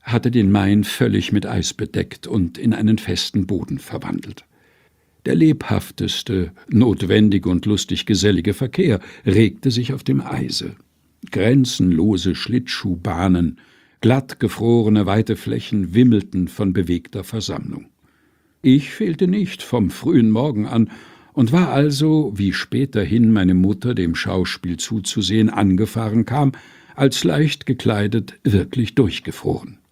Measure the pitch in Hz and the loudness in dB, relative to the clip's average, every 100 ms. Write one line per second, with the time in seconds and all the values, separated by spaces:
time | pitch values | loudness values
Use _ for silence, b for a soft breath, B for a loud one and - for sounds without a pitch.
0 | - 117 123 120 98 101 98 104 104 - | -2 -2 0 2 4 4 4 2 0 -2
1 | 120 98 - 101 - 110 - - 107 - | 0 0 0 -2 -2 -6 -6 -8 -8 -6
2 | 90 - - 110 87 - 117 107 107 107 | -6 -10 -6 -4 -4 -2 -2 0 0 0
3 | - 92 - 104 95 98 - 135 - - | -2 -6 -4 -4 -2 -4 -6 -10 -10 -12
4 | - 50 - 98 _ _ _ _ _ _ | -8 -10 -10 -18 _ _ _ _ _ _
5 | _ _ - 165 160 147 - 98 - - | _ _ -2 2 4 2 -2 -4 -4 -8
6 | 92 - - 95 87 - B 104 123 95 | -6 -6 -4 -4 -4 -8 B 2 4 2
7 | 90 104 107 95 95 90 104 104 - 92 | 2 4 4 4 0 0 0 -2 -2 -6
8 | - 98 101 101 90 101 127 - 185 101 | 0 2 2 2 0 -2 -4 0 2 0
9 | B B - 98 113 - 135 117 123 131 | B B 2 4 4 2 -2 -2 -4 -6
10 | - 135 - 131 131 - - - _ _ | -2 -2 -2 -6 -6 -6 -8 -14 _ _
11 | _ _ - - 104 139 127 - 92 82 | _ _ -10 0 4 4 4 2 2 2
12 | 101 95 90 80 - 120 123 - 101 87 | 2 0 -2 -4 -2 -4 -4 -8 -6 -4
13 | 90 85 95 90 85 - b b b b | -4 -2 2 2 2 -4 b b b b
14 | 110 131 135 - 110 - 113 117 107 107 | 0 0 -2 -6 -6 -2 2 2 4 2
15 | 95 104 107 104 - 117 - 107 92 92 | 2 0 0 -4 -4 -6 -4 -4 0 4
16 | 127 107 95 92 87 - 101 92 87 87 | 6 4 0 -4 -4 -2 -2 -2 -2 -4
17 | - 101 92 113 - 85 - - - _ | -6 -14 -10 -8 -8 -10 -10 -14 -16 _
18 | _ _ _ _ _ _ 131 135 143 - | _ _ _ _ _ _ 2 2 0 -6
19 | 214 156 190 202 196 - - 123 92 - | -4 0 0 0 -4 -8 -6 -2 -2 -2
20 | - 135 113 110 147 110 104 117 110 B | 2 4 4 2 0 -4 -2 0 0 B
21 | B B B - 117 160 175 139 147 139 | B B B 0 2 2 2 2 0 2
22 | 156 156 143 98 98 90 - 117 135 113 | 2 2 0 -2 -2 -2 -4 -4 -2 -2
23 | 92 110 113 107 92 92 95 104 120 117 | 0 2 4 4 4 4 2 0 -2 -2
24 | 87 82 - 95 90 - 90 85 - 110 | -2 -2 -4 -2 -4 -6 -8 -8 -6 -6
25 | 92 - 95 110 110 104 104 92 107 113 | -4 -4 0 2 2 2 2 2 0 -2
26 | 110 113 107 139 139 131 B B B - | -2 -2 0 0 0 -2 B B B 0
27 | 139 - 175 151 156 - - 123 113 104 | 0 2 0 2 0 -2 -6 -2 0 0
28 | 104 117 95 - - 101 - - 113 - | 0 -2 -4 -4 0 0 0 -4 -2 2
29 | 110 - - - - - - - _ | 2 0 -10 -8 -6 -6 -8 -20 _